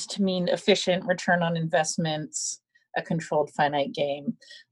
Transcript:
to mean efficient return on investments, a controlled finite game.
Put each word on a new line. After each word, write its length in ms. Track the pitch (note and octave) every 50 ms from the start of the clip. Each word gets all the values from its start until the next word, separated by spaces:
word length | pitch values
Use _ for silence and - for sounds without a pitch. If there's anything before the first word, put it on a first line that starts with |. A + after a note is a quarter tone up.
| - -
to 140 | - G3
mean 260 | G3 F#3+ F#3 F3+ F3 F3
efficient 560 | - - - - G3 - - - F3+ F#3 F#3+
return 380 | F3 F3+ F3+ - - F3 F3
on 140 | E3+ E3+ E3+
investments, 1040 | E3 D#3+ D#3+ F3+ E3 D#3 - - - E3+ D#3 D#3 D3+ D#3 - - - - - - - _ _ _ _ _ _ -
a 60 | -
controlled 480 | - - F3 E3 - - E3+ D3+ D3 D3
finite 420 | - - D3+ C#3+ D3 C#3+ C#3 B2+
game. 440 | - - C#3+ C#3+ C#3 D3 C#3+ C#3+ - - - - - - - _